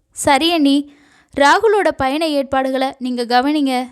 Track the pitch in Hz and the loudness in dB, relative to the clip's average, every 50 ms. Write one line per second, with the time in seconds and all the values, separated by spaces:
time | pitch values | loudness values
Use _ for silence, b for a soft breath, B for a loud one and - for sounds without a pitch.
0 | _ _ _ - - 302 285 269 320 339 349 330 285 277 277 285 285 b b b | _ _ _ -4 0 2 2 2 2 0 2 2 2 2 2 0 -2 b b b
1 | b b b b b b b - 277 285 320 403 427 440 415 415 359 320 294 - | b b b b b b b 0 2 4 4 4 2 2 2 2 0 0 -2 -2
2 | 269 262 269 311 339 320 294 277 269 277 277 269 269 262 262 262 262 269 277 - | -4 -4 -2 -2 -2 -2 -2 -2 -2 -2 -2 -2 -2 -2 -2 -2 -2 -4 -4 -8
3 | 247 254 247 240 247 226 240 247 254 285 302 302 277 269 254 247 254 247 | -8 -8 -6 -6 -4 0 0 0 2 2 0 0 0 0 -2 -4 -6 -8